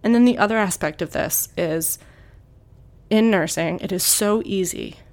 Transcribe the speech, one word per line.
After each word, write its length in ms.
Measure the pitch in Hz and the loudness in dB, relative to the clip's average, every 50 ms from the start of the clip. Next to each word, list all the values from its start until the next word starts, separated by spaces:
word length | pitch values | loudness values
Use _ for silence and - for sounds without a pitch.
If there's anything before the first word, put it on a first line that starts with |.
| - | 2
And 120 | 208 233 | 2 4
then 100 | 240 240 | 6 6
the 140 | 247 240 - | 6 6 4
other 180 | 190 208 226 | 0 0 2
aspect 460 | 226 214 185 175 - - 151 151 - 170 | 0 0 0 -2 -4 -4 -6 -4 -4 -8
of 80 | 151 | -6
this 380 | - - - - - - - - - | -4 -4 -4 -2 -2 -4 -4 -6 -6
is, 440 | - 175 160 156 165 160 - - - - - - - - - - - - _ - - - - - - - - - - - - | -4 -4 -2 -2 -2 -4 -4 -6 -8 -12 -20 -20 -20 -20 -20 -20 -20 -20 _ -20 -20 -20 -20 -20 -20 -20 -20 -20 -20 -6 0
in 180 | 214 220 220 226 | 2 4 4 4
nursing, 500 | 214 185 156 165 - - 165 165 170 180 | 4 2 0 -2 -2 -4 -2 -4 -4 -6
it 100 | - 196 | -6 -6
is 120 | 196 180 - | -4 -2 0
so 380 | - - - 220 208 208 220 - | 0 0 2 2 0 0 -2 -2
easy 520 | - 196 196 185 175 - - - - - - - - | -2 -4 -2 -2 -4 -6 -8 -10 -12 -14 -18 -20 -20